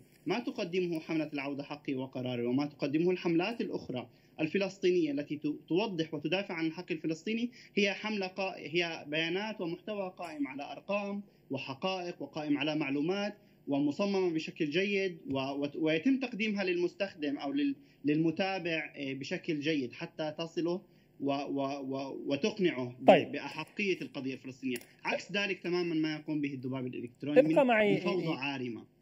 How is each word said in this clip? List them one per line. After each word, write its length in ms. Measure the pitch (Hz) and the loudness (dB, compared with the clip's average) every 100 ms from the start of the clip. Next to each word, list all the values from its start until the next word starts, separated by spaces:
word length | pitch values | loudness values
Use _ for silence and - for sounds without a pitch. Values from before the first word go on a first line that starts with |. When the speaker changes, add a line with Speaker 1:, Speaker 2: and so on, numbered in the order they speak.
| - - - | -10 -10 -2
Speaker 1:
ما 140 | 208 | -2
تقدمه 600 | 240 - 185 180 175 160 | -2 -4 -2 0 0 -2
حملة 300 | - 160 151 | -2 -2 -2
العودة 300 | 147 139 139 | -4 -4 -6
حقي 300 | 147 147 - | -8 -8 -4
وقراري 520 | 135 131 127 127 123 120 | -4 -4 -4 -2 0 2
وما 200 | 127 147 | 2 0
تقدمه 460 | - 147 156 175 | -2 0 4 4
الحملات 500 | 180 - 165 190 233 | 2 2 2 2 -2
الأخرى 480 | 196 - - 127 110 - _ - | -4 -4 -6 -6 -8 -16 _ -4
الفلسطينية 720 | 156 196 196 - 180 180 156 | 0 0 0 2 4 4 2
التي 260 | 143 147 147 | 0 -4 -4
ت-، 300 | 151 151 - | -2 -4 0
توضح 440 | 160 226 175 160 | 0 2 -2 -4
وتدافع 400 | 151 156 185 202 | -2 0 0 -2
عن 120 | 170 160 | -2 -2
الحق 260 | 160 - | -4 -6
الفلسطيني 580 | 156 156 160 - 226 240 - - - | -4 -2 -4 -2 -2 -4 -6 -4 0
هي 180 | 202 | 2
حملة 340 | 190 214 214 185 | 0 -4 -2 -4
قا-، 300 | 190 190 - | -4 -6 -6
هي 480 | - 170 170 165 143 | -2 0 0 -4 -4
بيانات 540 | 151 165 185 214 214 | -2 0 -2 -4 -4
ومحتوى 520 | 170 175 - 208 185 - | -6 -6 -6 -4 -6 -6
قائم 300 | 175 151 139 | -10 -6 -6
على 160 | 135 135 | -4 -10
أرقام 520 | - - 202 202 202 - _ _ | -10 -4 -2 -2 -6 -8 _ _
وحقائق 680 | 127 - 131 190 190 175 175 | -8 -6 -4 -2 -2 -4 -8
وقائم 360 | 143 160 151 143 | -8 -6 -2 0
على 180 | 151 151 | 0 0
معلومات 580 | 139 143 160 196 208 - - - - | 0 0 2 0 -2 -6 -20 -16 -2
ومصممة 640 | 143 - 285 202 196 180 | 2 2 2 2 4 2
بشكل 360 | 160 180 - 156 | 0 -4 -4 0
جيد 480 | 151 202 202 196 165 139 | 2 2 2 0 -4 -4
و-، 80 | 135 | -2
وت-، 360 | 135 143 143 - | -2 -2 -4 0
ويتم 440 | 156 160 262 269 | 2 4 4 2
تقديمها 440 | 262 190 220 202 | 0 -2 -2 0
للمستخدم 720 | 185 175 175 - 196 165 147 143 | 0 2 0 0 -4 -2 -2 -2
أو 140 | 139 | -2
لل-، 240 | 139 143 135 - _ 139 | 0 0 -2 -10 _ 2
للمتابع، 880 | 156 165 160 190 190 170 160 147 147 | 4 2 2 0 0 -2 -2 -4 -8
آه، 180 | 139 | -6
بشكل 460 | 135 139 175 - 151 | -6 -4 -4 -2 0
جيد 340 | 143 156 123 | 2 0 -2
حتى 400 | - 165 - 156 151 | -6 -10 -4 -4 -4
تصله 440 | 165 - 165 185 - - _ _ | -6 -2 0 -2 -6 -20 _ _
و-، 120 | 139 | -2
و-، 500 | 139 143 139 135 143 | -2 -2 -2 -2 -4
و-، 420 | 135 135 135 - - | -4 -6 -6 -8 -2
وتقنعه 680 | 139 214 214 175 127 123 - | 0 0 2 0 2 -6 6
ب-، 80 | 135 | 8
Speaker 2:
طيب. 240 | 175 123 | 10 6
Speaker 1:
بأحقية 680 | 143 143 156 156 - 196 165 | -6 -6 -8 -8 -2 0 0
القضية 320 | 143 147 131 | -4 -6 -6
الفلسطينية، 440 | 127 135 123 131 120 - - 170 | -6 -10 -8 -4 -4 -8 -10 -4
عكس 260 | 269 - | -4 -2
ذلك 280 | 190 202 185 | -2 -2 -2
تماما 360 | 175 175 175 160 | 0 0 2 2
ما 200 | 156 151 | 0 -2
يقوم 260 | 151 151 | -2 -2
به 120 | 143 | -2
الذباب 340 | 135 127 131 127 | -4 -4 -4 -4
الإلكتروني 520 | 123 117 - 131 247 | -6 -10 -6 4 6
Speaker 2:
ابقى 120 | 302 320 | 8 6
Speaker 1:
من، 40 | 262 | 6
Speaker 2:
معي، 260 | 220 208 | 6 6
Speaker 1:
من 60 | 185 | 4
فوضى 340 | 175 190 165 135 | 2 0 0 -2
عارمة. 460 | 139 135 127 107 - _ | -4 -4 -6 -8 -12 _